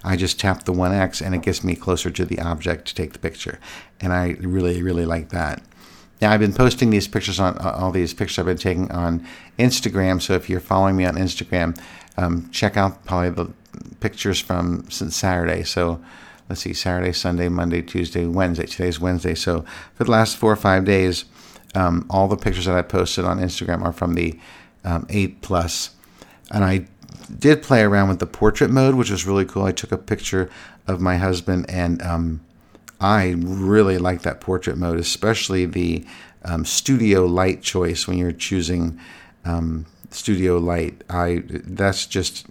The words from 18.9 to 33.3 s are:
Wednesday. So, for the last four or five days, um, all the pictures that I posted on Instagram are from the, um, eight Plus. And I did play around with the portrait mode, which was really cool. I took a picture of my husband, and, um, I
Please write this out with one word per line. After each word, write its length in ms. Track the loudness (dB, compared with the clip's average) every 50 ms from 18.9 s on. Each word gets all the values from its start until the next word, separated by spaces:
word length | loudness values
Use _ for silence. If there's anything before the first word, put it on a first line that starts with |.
| -2 -2
Wednesday. 340 | -2 -2 -2 0 -2 -2 -4
So, 300 | -2 -2 -2 -2 -2 -4 -8 -14 -18 -18 -12 -6
for 100 | -2 0
the 80 | 2
last 240 | 4 4 4 2 0
four 160 | 2 2 2
or 40 | 2
five 280 | 4 4 4 4 4 4
days, 400 | 4 4 4 4 2 0 -2 -6 -12 -18 -20 -20 -20 -20 -20 -14 -4 -2
um, 320 | 0 2 2 2 0 -2 0
all 200 | 2 2 2 2
the 80 | 2
pictures 300 | 0 0 -2 -2 0 0
that 100 | 2 2
I 60 | 0
posted 420 | 0 0 0 0 0 0 -2 -2 -2
on 160 | 0 0 0
Instagram 420 | -2 -4 -4 -4 -4 -2 -2 -2
are 100 | -2 -4
from 220 | -2 -2 -2 0 0
the, 240 | 0 0 -2 -4 -8 -14 -20 -20 -20 -20 -20 _ _ -4
um, 220 | -2 -2 -2 -2 -2
eight 320 | -2 0 0 -2 -4 -8
Plus. 480 | -4 -2 0 0 0 0 -2 -6 -8 -8 -12 _ -20 -20 -20 -20 -20 -20 -20 -20 -12 -4
And 120 | 0 2 2
I 220 | 4 2 0 -2 -6 -12 _ -20 -20 -20 -20 -18 -18 -4
did 240 | 2 4 6 6 4
play 220 | 4 4 6 6
around 260 | 6 6 6 4 4 4
with 120 | 2 0
the 60 | -2
portrait 440 | -6 0 2 4 4 4 4 4 4
mode, 240 | 4 6 6 6 4
which 160 | 4 2 0
was 160 | -2 -2 -2
really 180 | 0 2 2 0
cool. 200 | 0 0 0 0
I 80 | 0
took 180 | 0 -2 -4 -4
a 80 | -6 -6
picture 500 | -4 -4 -4 -4 -2 -2 0 0 -2 -2 -6 -14 -20 -20 -20 -10 -6
of 140 | -4 -2 0
my 160 | 0 0 2
husband, 500 | 2 2 0 0 0 0 0 0 0 -2 -2
and, 320 | -2 -2 0 0 -2 -2
um, 380 | -2 -2 -2 0 0 -2 -4 -6 -8 -14 _ _ _ _ -20 -20 _ -20 -8 -2
I 340 | 0 2 2 4 2 2